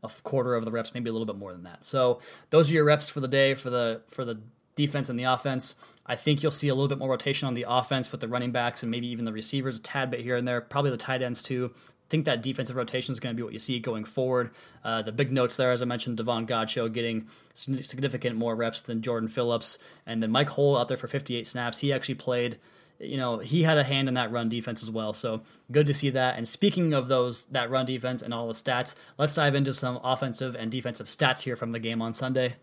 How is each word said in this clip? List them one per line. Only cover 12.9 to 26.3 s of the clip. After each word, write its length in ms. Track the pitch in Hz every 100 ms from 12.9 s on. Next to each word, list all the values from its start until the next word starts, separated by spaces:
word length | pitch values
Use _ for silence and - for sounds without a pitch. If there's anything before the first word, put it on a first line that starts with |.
| 131 123
is 80 | 120
gonna 120 | 127
be 100 | 117
what 100 | 117
you 60 | 113
see 200 | - 123
going 240 | 117 110
forward. 480 | 104 - 131 123 117 - - -
Uh, 180 | 113 113
the 120 | 107
big 180 | 113 135
notes 240 | 131 123 -
there, 160 | 127
as 100 | 123
I 40 | 123
mentioned, 320 | 120 123 113
Devon 280 | 113 117 113
Godchaux 460 | 117 110 - 117
getting 360 | 117 117 110 110 - -
sign-, 280 | - - 131
significant 540 | - 127 135 127 123 113
more 200 | 117 113
reps 260 | 117 -
than 200 | - 113
Jordan 280 | 117 117 110
Phillips, 480 | 110 120 117 113 - - - -
and 160 | 113
then 80 | 110
Mike 200 | 120 143
Hull 280 | - 143 135
out 120 | 120
there 80 | 127
for 100 | 123
fifty-eight 400 | 139 143 120 113
snaps. 320 | 123 120 113
He 140 | 143
actually 220 | 135 - 117
played, 440 | - 123 120 110 - - - _
you 180 | - 135
know, 220 | 123 113
he 240 | 113 156
had 140 | 160 151
a 60 |
hand 260 | 131 139 135
in 40 | 127
that 160 | 117
run 180 | 120 113
defense 340 | 117 113 113
as 80 | 107
well. 220 | 110 107
So 300 | 107 120 110 - - -
good 160 | 131 147
to 60 |
see 160 | 143 143
that. 280 | 131 127